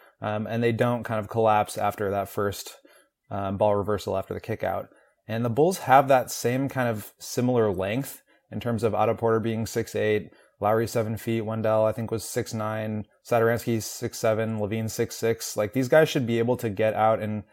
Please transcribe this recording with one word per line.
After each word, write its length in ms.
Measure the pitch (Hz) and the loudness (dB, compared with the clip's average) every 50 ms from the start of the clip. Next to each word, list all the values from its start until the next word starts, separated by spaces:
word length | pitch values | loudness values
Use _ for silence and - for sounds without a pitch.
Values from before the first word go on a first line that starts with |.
| - - _ - | -20 -20 _ -10
um, 240 | 107 107 107 107 110 | -6 -4 -4 -4 -4
and 160 | - 117 117 | -4 -2 0
they 100 | 120 117 | 2 2
don't 320 | 117 107 123 120 120 120 113 | 2 2 2 0 0 -2 -4
kind 160 | - 117 107 | -4 -4 -4
of 80 | 104 101 | -4 -4
collapse 520 | - 117 110 110 107 104 104 - - 107 | 0 2 4 4 6 4 2 0 -2 -2
after 320 | 104 101 - - 107 98 | -2 -2 -2 0 -2 -2
that 180 | 98 101 98 95 | 0 -2 -2 -4
first, 460 | - - 101 101 98 - - - - - _ - - _ _ _ _ _ _ - | -2 -2 -2 -2 -2 -4 -10 -14 -16 -20 _ -20 -20 _ _ _ _ _ _ -10
um, 260 | 104 98 98 98 98 95 | -8 -6 -4 -4 0 2
ball 180 | 107 104 101 | 2 2 4
reversal 400 | 101 98 101 104 95 - 98 98 | 2 0 0 -2 -2 -2 -4 -4
after 200 | 95 95 - 95 | -4 -4 -6 -8
the 40 | 98 | -10
kick 240 | - - 110 - - | -6 -8 -6 -4 -2
out. 260 | 92 90 95 98 - _ _ _ _ _ _ _ - | -4 -4 -4 -6 -10 _ _ _ _ _ _ _ -8
And 160 | 110 113 120 | -4 -2 -2
the 60 | 120 | -2
Bulls 300 | 113 123 151 180 190 - | 2 2 2 2 2 -2
have 280 | - - 127 139 139 131 | 2 6 8 8 8 8
that 200 | 135 127 - - | 4 4 4 0
same 400 | - - - 117 123 131 139 131 | -6 -2 -2 0 0 0 -2 -2
kind 180 | - 131 123 120 | -2 -2 -2 -2
of 240 | 113 107 104 - - - | -2 -4 -6 -12 -16 -18
similar 540 | - - - - 123 123 127 120 110 107 | -14 -8 -4 -2 0 2 2 4 2 2
length 500 | 95 92 92 98 107 131 139 - - - _ _ _ _ _ - | 2 0 -2 -2 -2 -4 -4 -6 -10 -18 _ _ _ _ _ -12
in 80 | - 104 | -12 -8
terms 240 | - 120 117 107 113 | -4 -4 -4 0 0
of 100 | 113 101 | 0 2
Otto 220 | 98 107 113 113 | 2 2 2 2
Porter 240 | - 120 113 113 113 | 2 2 2 2 2
being 260 | 107 117 110 110 113 | 0 0 -2 -2 -4
six 300 | - - 117 110 - - | -4 -4 -4 -4 -2 -2
eight, 340 | 104 107 107 107 104 85 - - _ _ _ _ - | -2 0 2 2 0 -2 -6 -18 _ _ _ _ -2
Lowry 260 | 101 104 110 113 117 107 | 0 2 2 2 0 0
seven 300 | - 123 110 110 113 104 | 0 -2 -2 -2 -4 -6
feet, 240 | - 113 113 113 | -4 -2 -2 -2
Wendell, 440 | 107 107 113 113 107 107 110 110 110 | -2 -4 -4 -2 0 2 2 4 2
I 60 | 110 | 2
think, 200 | 107 - 113 107 | 0 -2 -6 -4
was 120 | 110 110 - | -4 -6 -6
six 300 | - - 123 113 - - | -4 -4 -4 -4 -4 -4
nine, 520 | 110 107 107 110 110 107 110 107 107 104 _ _ _ _ - | -6 -4 -4 -4 -4 -4 -4 -4 -6 -6 _ _ _ _ 0
Satoransky 540 | 120 117 113 117 120 117 - 123 117 110 | 2 4 4 4 2 2 0 0 -2 -2
six 380 | 107 - - - 120 113 - - | -2 -6 -10 -8 -8 -8 -6 -2
seven, 420 | - 113 110 107 113 110 110 107 | 0 0 2 2 0 -2 -2 -4
Levine 260 | 104 98 110 110 110 110 | -4 -2 -2 -4 -4 -4
six 280 | - - 117 - - | -2 -4 -4 -4 -4
six. 420 | - - 113 113 - - - - - | -2 0 0 0 0 -4 -8 -2 -2
Like, 160 | 107 104 - | -2 -2 0
these 160 | 131 131 123 | -2 0 4
guys 180 | 160 156 160 156 | 6 6 6 6
should 180 | - 156 123 113 | 2 -2 0 0
be 120 | 117 113 | 2 2
able 180 | 117 120 123 117 | 2 2 0 0
to 120 | - 113 | -2 -4
get 240 | 98 101 107 110 107 | -2 0 0 0 2
out 260 | - 110 110 113 - | 4 4 4 4 2
and, 240 | 107 107 107 107 101 _ | 0 -4 -4 -6 -8 _